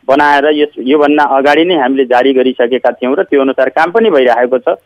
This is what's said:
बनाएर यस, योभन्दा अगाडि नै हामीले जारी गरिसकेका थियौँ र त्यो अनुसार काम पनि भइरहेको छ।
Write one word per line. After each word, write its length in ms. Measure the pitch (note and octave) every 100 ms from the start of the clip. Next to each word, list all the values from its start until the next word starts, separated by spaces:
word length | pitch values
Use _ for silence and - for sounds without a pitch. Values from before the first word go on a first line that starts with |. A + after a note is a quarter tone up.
| -
बनाएर 380 | C3+ D3 C#3+ D3
यस, 220 | D3+ D3 -
योभन्दा 460 | B2 D3+ D3 D3+
अगाडि 400 | D3 C3+ C#3 D3+
नै 100 | E3+
हामीले 300 | E3+ B2+ C3+
जारी 280 | B2+ B2 C3+
गरिसकेका 580 | C3 B2+ B2+ A#2+ B2+ B2
थियौँ 260 | A#2+ B2+ D#3
र 60 |
त्यो 180 | F#3+ C#3+
अनुसार 280 | C3+ C3 C3
काम 220 | D3+ E3
पनि 200 | G#3+ A3+
भइरहेको 480 | D3 B2 A#2 B2 B2+
छ। 100 | D#3+ F#3